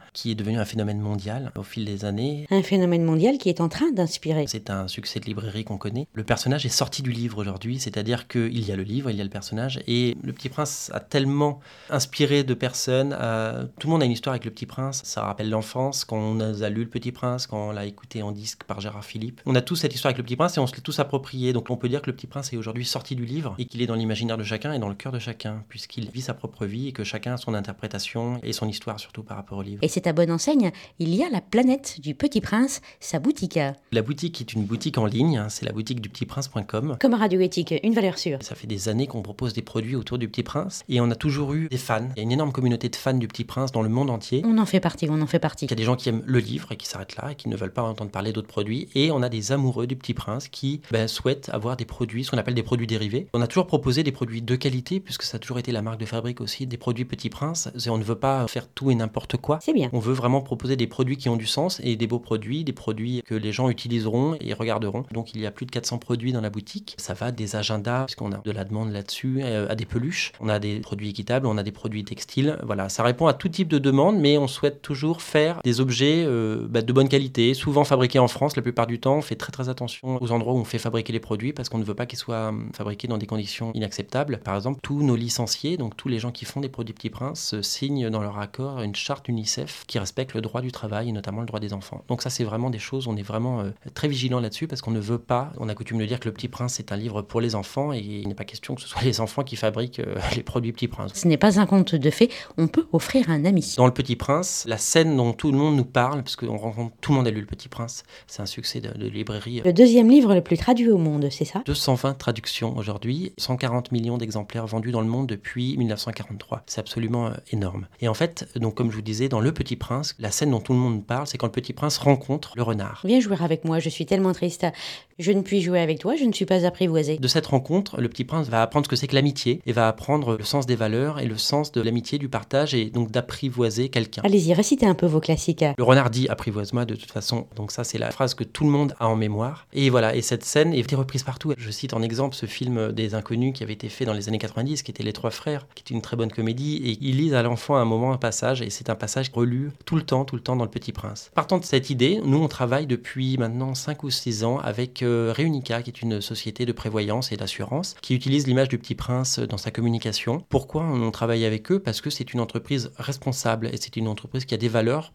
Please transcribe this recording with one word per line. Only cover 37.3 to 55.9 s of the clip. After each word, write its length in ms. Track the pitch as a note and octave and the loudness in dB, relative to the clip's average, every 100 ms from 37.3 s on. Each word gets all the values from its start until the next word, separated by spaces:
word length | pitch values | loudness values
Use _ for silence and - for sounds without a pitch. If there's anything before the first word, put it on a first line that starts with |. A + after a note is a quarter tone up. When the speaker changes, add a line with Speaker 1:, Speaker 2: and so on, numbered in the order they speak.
| F#3 | 4
Speaker 2:
Éthique, 340 | F#3 F3+ E3 E3 | 2 0 -2 0
une 120 | G#3+ | 2
valeur 240 | A3+ F#3+ E3 | 2 2 0
sûre. 220 | E3+ C3+ | -4 -4
Speaker 1:
Ça 140 | B2 - | -6 -10
fait 120 | A2 | -6
des 220 | G2+ G2+ | -4 0
années 180 | A2 C3 | 0 0
qu'on 140 | A#2 | -4
propose 320 | G#2 G2+ B2+ | -8 -6 -4
des 80 | A2+ | -4
produits 340 | - A#2 A2 C3 | -4 -4 -2 -4
autour 220 | G#2 B2 | -4 -4
du 100 | A2+ | -4
Petit 160 | A2+ | -4
Prince 400 | A#2+ D3 F#3+ - - | -4 -4 -4 -6 0
et 100 | B2 | 4
on 100 | A#2+ | 4
a 60 | A2+ | 4
toujours 380 | D3+ C#3 C#3 | 0 0 0
eu 160 | D3+ D#3+ | 0 -2
des 80 | B2+ | -4
fans. 320 | C3 A2 B2+ B2+ | -2 -2 -2 -4
Il 0 | |
y 20 | |
a 40 | |
une 100 | A2 | 0
énorme 180 | C3 D3+ | 2 2
communauté 380 | C3 B2+ A#2 A#2+ | 2 2 2 0
de 80 | - | -4
fans 160 | C3+ | 0
du 160 | C3 A2+ | 0 0
Petit 160 | - A2+ | -4 -6
Prince 260 | B2 C3 | -4 -2
dans 100 | A#2+ | 0
le 60 | A2 | 2
monde 220 | A#2 C#3 | 2 2
entier. 320 | A2+ - B2+ | -2 -2 0
Speaker 2:
On 140 | A3 A3 | 4 4
en 80 | G#3 | 4
fait 160 | F#3 | 4
partie, 260 | E3+ - D#3 | 2 0 0
on 120 | D#3 | 2
en 60 | D3+ | 2
fait 120 | E3+ | 2
partie. 280 | D#3 - C#3 | 0 -2 -2
Speaker 1:
Il 20 | |
y 40 | |
a 40 | A2+ | 0
des 60 | |
gens 120 | A2+ B2+ | 2 2
qui 140 | C3 | 2
aiment 140 | A2+ A#2 | 0 2
le 140 | B2 | 2
livre 340 | A2+ B2 - | 2 -2 -6
et 20 | G2+ | -10
qui 100 | - | -8
s'arrêtent 300 | F#2 F#2+ - | -10 -10 -10
là 160 | C#3+ | -10
et 40 | C#3+ | -8
qui 120 | A2+ | -6
ne 80 | G#2+ | -4
veulent 160 | F#2+ | -4
pas 120 | B2 | -2
entendre 280 | A2+ G#2+ G#2 | -4 -4 -6
parler 220 | F#2+ G#2+ | -4 -4
d'autres 160 | A2 G#2 | -4 -4
produits. 400 | - G#2 A2+ - C3+ | -4 -2 -4 -2 2
Et 180 | D3+ | 2
on 80 | C#3+ | 2
a 80 | B2 | 0
des 240 | A2+ G2+ | -2 0
amoureux 340 | C#3 C3 B2 A#2+ | 2 2 0 -2
du 80 | B2+ | -4
Petit 180 | - | -4
Prince 360 | - - A#2+ - | -4 -4 -6 -8
qui, 320 | - C3+ D3 - | -6 -4 -4 -2
ben, 180 | A2 A2 | 0 0
souhaitent 420 | - B2+ - - | -2 -2 -2 -4
avoir 240 | G#2+ A2+ B2+ | -4 -4 -4
des 80 | A#2+ | -6
produits, 380 | - A#2 A#2 | -4 -4 -4
ce 80 | B2+ | -2
qu'on 80 | A#2 | -2
appelle 160 | G#2 B2 | 0 -2
des 80 | |
produits 240 | A2+ B2 A2+ | 0 0 0
dérivés. 400 | A2 G#2+ A2 F#2+ | -2 -2 -2 -2
On 80 | A#2+ | 0
a 40 | A#2+ | 0
toujours 220 | - - | 0 2
proposé 340 | D3 C3 B2+ | 2 2 2
des 100 | D#3 | 2
produits 300 | C3 A2+ A2+ | -2 -4 -4
de 140 | A2+ B2+ | -2 0
qualité, 440 | C#3 B2+ B2 F#3+ | 0 -2 -2 -4
puisque 220 | F#3+ - | -4 -6
ça 140 | - A#2 | -6 -6
a 40 | |
toujours 200 | - B2 | -6 -6
été 120 | A#2 | -4
la 120 | A2+ | -2
marque 160 | A2 | -4